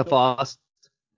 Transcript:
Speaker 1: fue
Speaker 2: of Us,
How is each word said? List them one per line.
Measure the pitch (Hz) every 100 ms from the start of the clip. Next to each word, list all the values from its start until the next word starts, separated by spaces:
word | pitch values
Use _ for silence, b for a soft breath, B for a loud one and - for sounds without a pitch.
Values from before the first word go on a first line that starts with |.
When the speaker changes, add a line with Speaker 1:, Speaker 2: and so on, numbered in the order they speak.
| 135
Speaker 1:
fue | 131
Speaker 2:
of | 127 123
Us, | 139 - _ _ _ _ _